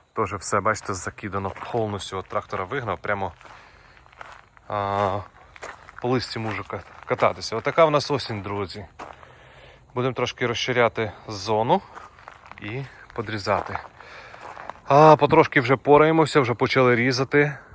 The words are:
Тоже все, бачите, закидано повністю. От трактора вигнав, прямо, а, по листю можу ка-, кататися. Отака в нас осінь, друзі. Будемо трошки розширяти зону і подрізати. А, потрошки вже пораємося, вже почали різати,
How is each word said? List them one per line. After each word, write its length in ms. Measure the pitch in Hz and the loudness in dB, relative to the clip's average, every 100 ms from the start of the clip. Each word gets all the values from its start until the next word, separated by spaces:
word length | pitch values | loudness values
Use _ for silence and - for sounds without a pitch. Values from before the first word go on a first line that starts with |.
| _ | _
Тоже 240 | - 101 101 | -6 -4 -6
все, 240 | - 107 | -4 -2
бачите, 340 | 98 104 - | 0 -2 -4
закидано 580 | 92 101 - 104 98 98 - - | -8 -8 -10 -8 -6 -6 -8 -8
повністю. 460 | 120 107 101 - 95 | -4 -4 -6 -8 -10
От 80 | - | -8
трактора 380 | 104 - 101 | -8 -6 -8
вигнав, 340 | 92 139 113 87 | -8 -8 -6 -8
прямо, 340 | - 101 92 - - - - - - - - - - - _ _ - | -6 -6 -6 -10 -20 -20 -20 -20 -20 -20 -20 -20 -20 -20 _ _ -10
а, 520 | 101 98 98 101 101 98 - - - - - - - | -6 -4 -2 -2 -2 -8 -18 -20 -18 -18 -18 -20 -8
по 60 | 123 | -2
листю 320 | 123 - 117 | -2 -4 -8
можу 240 | 110 101 | -8 -8
ка-, 180 | 98 98 - - - | -10 -12 -14 -20 -6
кататися. 500 | 127 110 92 - 110 | 0 0 0 -6 -6
Отака 280 | 143 135 | -2 4
в 60 | 160 | 4
нас 200 | 147 - | 4 0
осінь, 320 | 139 - 107 | -4 -4 -8
друзі. 440 | 98 101 92 - - - - - - - - - - - _ | -6 -6 -6 -10 -16 -18 -18 -18 -20 -20 -20 -20 -20 -20 _
Будемо 200 | 123 131 | -4 -4
трошки 320 | 123 120 - 123 | -2 -4 -4 -4
розширяти 640 | 113 - 123 117 - - - - | -2 -2 2 2 0 -6 -8 -12
зону 520 | 104 95 107 117 190 - - - - - - - - | -10 -2 -2 2 0 -2 -14 -20 -20 -20 -20 -20 -16
і 200 | - 127 135 - - | -12 -10 -12 -16 -14
подрізати. 640 | - 104 107 104 95 - 98 - - - - - - - - - - - | -10 -8 -6 -2 -2 -2 -10 -12 -18 -20 -20 -20 -20 -18 -16 -16 -16 2
А, 280 | 143 156 151 | 8 10 8
потрошки 440 | 143 156 147 151 | 8 6 6 2
вже 160 | 120 135 | 2 0
пораємося, 640 | - 147 151 165 151 151 | 6 6 6 4 2 2
вже 140 | 120 | 0
почали 420 | 120 127 131 127 120 | 0 0 2 4 4
різати, 600 | 123 123 135 143 147 139 - | 2 -2 0 2 0 -2 -16